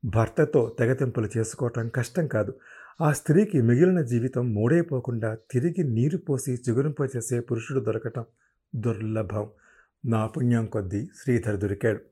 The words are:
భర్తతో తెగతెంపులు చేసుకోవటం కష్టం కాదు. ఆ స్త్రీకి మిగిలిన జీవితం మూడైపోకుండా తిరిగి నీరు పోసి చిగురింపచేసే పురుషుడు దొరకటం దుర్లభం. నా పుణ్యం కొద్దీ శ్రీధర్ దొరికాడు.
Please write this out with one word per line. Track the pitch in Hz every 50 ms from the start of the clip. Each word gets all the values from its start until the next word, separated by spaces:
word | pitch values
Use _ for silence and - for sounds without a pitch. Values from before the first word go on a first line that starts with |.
| -
భర్తతో | 117 87 110 113 107 - - 156 151 - 147 117 104 - -
తెగతెంపులు | 123 113 131 127 143 127 - 120 110 104 - 117
చేసుకోవటం | 110 107 - - 131 120 117 123 117 117
కష్టం | - 127 117 - - 185 165
కాదు. | 139 - 113 107 101 - - _ - - - - - - _
ఆ | 160 151 147
స్త్రీకి | - - - 147 165 214 - - 147 117
మిగిలిన | 113 120 123 175 180 185 180
జీవితం | 151 120 120 117 113 127 127 123 123 123 107
మూడైపోకుండా | 101 107 120 151 170 170 170 147 127 117 - 117 113 113 110 110 113 _ _
తిరిగి | - 127 123 175 165 196 165
నీరు | 139 113 110 120 147 156 185
పోసి | - - 143 123 - - 123
చిగురింపచేసే | 120 - 123 113 120 139 151 147 - 143 131 - 123 113 - 127 120
పురుషుడు | 120 - 123 113 117 - 139 135
దొరకటం | 117 107 107 110 - 117 - 123 113 - _ _ _ _ _ _ _ _ -
దుర్లభం. | 120 107 117 110 101 110 110 107 110 107 90 98 107 104 107 - _ _ _ _ _ _ _ _ _ -
నా | 123 113 110 110
పుణ్యం | 110 - 165 127 120 120 117 110
కొద్దీ | 107 - 113 101 90 95 101 123
శ్రీధర్ | 175 - - - 139 123 113 - 107 104
దొరికాడు. | 98 101 104 101 101 - 117 107 - - _